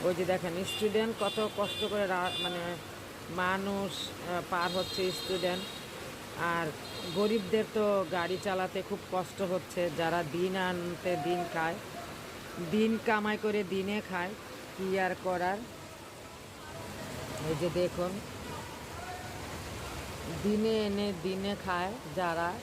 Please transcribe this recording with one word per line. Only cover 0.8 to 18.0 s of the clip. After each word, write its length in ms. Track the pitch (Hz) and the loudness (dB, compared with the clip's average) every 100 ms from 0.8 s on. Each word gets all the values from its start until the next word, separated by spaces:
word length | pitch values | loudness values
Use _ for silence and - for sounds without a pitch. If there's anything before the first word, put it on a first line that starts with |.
| 214 208 226 220 | 2 4 2 2
কত 180 | 202 202 214 202 | 0 2 0 2
কষ্ট 240 | 208 202 208 | 0 0 0
করে 200 | 208 196 | 2 2
রা-, 280 | 185 180 180 | 4 2 2
মানে 200 | 175 175 170 170 - - - - - | 0 0 -2 -4 -6 -10 -10 -10 -6
মানুষ, 640 | 165 180 190 196 196 196 - | 0 4 4 2 0 0 -2
আহ, 400 | - - 170 175 160 | -6 -6 -2 -2 0
পার 200 | 180 175 | 2 2
হচ্ছে 300 | 180 180 - 185 | 2 0 2 0
স্টুডেন্ট। 520 | 175 - 185 180 185 196 - - - - - - - | 0 -2 0 2 0 -4 -8 -10 -10 -10 -10 -10 -2
আর 240 | 165 170 165 - - - 185 165 | 0 2 0 -2 -8 -6 -2 2
গরিবদের 500 | 208 226 185 220 214 | 4 4 4 2 2
তো 120 | 220 208 202 175 | 4 4 4 4
গাড়ি 260 | 180 170 185 | 0 2 0
চালাতে 360 | 202 190 185 190 | 0 2 0 -2
খুব 180 | 185 196 - | -2 -4 -2
কষ্ট 280 | 185 175 - | -2 -2 -2
হচ্ছে, 400 | 196 180 - - 175 147 | 0 0 0 0 0 2
যারা 220 | 165 170 | 2 2
দিন 300 | 160 151 185 190 | 2 2 2 2
আনতে 560 | 185 180 175 175 185 175 | 2 0 -2 -2 0 2
দিন 160 | 175 180 175 | 2 2 2
খায়, 240 | 170 160 180 - - - - - - - - 175 | 0 0 0 -6 -10 -10 -10 -10 -10 -10 -6 0
দিন 200 | 202 220 226 226 | 4 4 4 4
কামাই 320 | 214 208 214 | 4 4 2
করে 240 | 214 208 | 2 0
দিনে 340 | 190 190 190 208 | 0 0 0 -2
খায়, 320 | 196 185 175 208 - - - | -2 -2 -2 -6 -10 -12 -12
কি 140 | - 190 190 | -4 0 2
আর 140 | 185 180 | 2 0
করার। 360 | 185 180 180 202 240 - - - - - - - - - - - - - - - - - 151 | 0 2 2 0 -4 -10 -12 -12 -14 -14 -14 -14 -14 -14 -12 -10 -8 -8 -8 -6 -6 -4 0
এই 80 | 160 | 2
যে 100 | 175 | 2
দেখুন, 420 | 160 180 - | 4 2 4